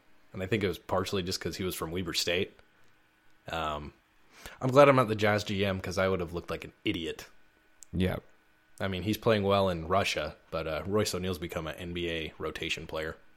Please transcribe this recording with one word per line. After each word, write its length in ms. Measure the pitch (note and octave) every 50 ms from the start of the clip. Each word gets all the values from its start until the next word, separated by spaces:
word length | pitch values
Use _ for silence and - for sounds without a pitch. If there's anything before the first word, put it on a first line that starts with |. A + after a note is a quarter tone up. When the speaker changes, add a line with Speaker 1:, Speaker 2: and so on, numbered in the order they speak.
| _ - - - - - -
Speaker 1:
And 80 | F#2+
I 60 | F#2+
think 160 | F#2 A#2 G#2+ G#2
it 40 |
was 120 | F#2 E2+ -
partially 420 | - - G2+ F#2+ F#2+ - G#2 G2 F2
just 160 | F#2 F#2 -
'cause 160 | - F2+ D#2+
he 60 | - F#2+
was 120 | F2+ -
from 160 | - E2+ D#2+
Weber 220 | E2+ F#2+ F#2 E2 D#2
State. 420 | - - F2+ E2+ F2+ - - - - - _ _ - - - - _ _ _ _ _ _ - - _ - -
Um, 420 | E2 E2 D#2 D2+ D2+ D2+ D2 C#2 - _ _ _ _ _ - _ - - - - - -
I'm 100 | - C3
glad 180 | B2 C#3 C#3+ C#3
I'm 60 | C3
not 120 | C3 A#2+
the 80 | G#2 A2
Jazz 280 | G2+ G#2+ G#2+ G#2 G#2 -
G 200 | - G#2 F#2+ G2+
M 140 | G2 F#2+ F#2
'cause 180 | - G2 E2+
I 100 | F#2+ F#2+
would 120 | F#2+ F#2+ F2+
have 140 | F2 E2 F2
looked 160 | E2+ - -
like 160 | E2 - -
an 80 | D2+ - _ -
idiot. 440 | - - F2+ E2 D2+ D2+ - - - - - - - _ _ _ _ - - - - -
Speaker 2:
Yeah. 240 | F2+ F#2 D#2 E2 - - - - _ _ _ _ _ _ _ - -
Speaker 1:
I 80 | F#2
mean, 160 | F#2+ F#2+ F2+ F2
he's 140 | G#2+ G#2+
playing 260 | G#2+ - A#2+ A2 G#2 G2
well 260 | G2 G2 G2 G2 F#2+
in 180 | F2 E2 D#2
Russia, 480 | E2 F#2 G2 F#2 - - E2 D2+ D2+ - - _ -
but, 160 | E2 D#2+ D#2
uh, 140 | D#2 D#2 D2 D2
Royce 260 | F#2+ G2 G#2+ G2 - -
O'Neal's 240 | F2+ F2+ F#2+ F#2
become 300 | D#2+ F2 E2 - F2 D#2+
an 80 | D#2 -
N 180 | - F#2 F2 F2
B 160 | F2 F2 E2+
A 240 | E2 E2 D#2 D2+ - -
rotation 480 | - D#2+ D#2 - F2 D#2+ - - E2
player. 280 | - D#2+ D#2+ D#2 D#2+ E2 - - - -